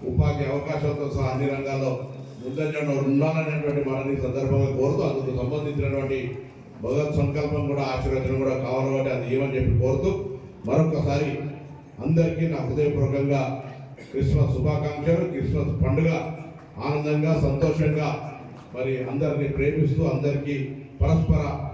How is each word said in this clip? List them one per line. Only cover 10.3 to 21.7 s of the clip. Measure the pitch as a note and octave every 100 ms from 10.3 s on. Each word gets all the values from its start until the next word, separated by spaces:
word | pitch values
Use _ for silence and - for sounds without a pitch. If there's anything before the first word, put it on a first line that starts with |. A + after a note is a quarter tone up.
| - - - -
మరొకసారి | D#3+ D#3+ C#3+ C#3 C#3+ D3+ C3 - - - - - -
అందరికీ | C#3 E3 D#3+ D#3 E3
నా | C#3 B2+
హృదయపూర్వకంగా | D3 D3 - C3+ C#3 C#3 C#3 - - - - - - -
క్రిస్మస్ | G3 C#3 C#3 -
శుభాకాంక్షలు. | C3 D3 D3+ D3+ D3 D3+ E3+ -
క్రిస్మస్ | C#3 - D#3+ C3+ -
పండుగ | - D3+ E3 E3 - - - - - -
ఆనందంగా, | C3 D3+ D3+ D3+ D#3 D#3+ C3
సంతోషంగా | C#3+ D#3+ D3+ D3+ D3+ - - - - - - -
మరి | B2+ C3 B2+ B2
అందరినీ | C#3+ D3+ C#3+ C#3 -
ప్రేమిస్తూ, | C#3+ D#3+ - - -
అందరికీ | C3+ C#3+ C3+ D3 C#3 C3+ - - -
పరస్పర | D#3 E3 - - - - -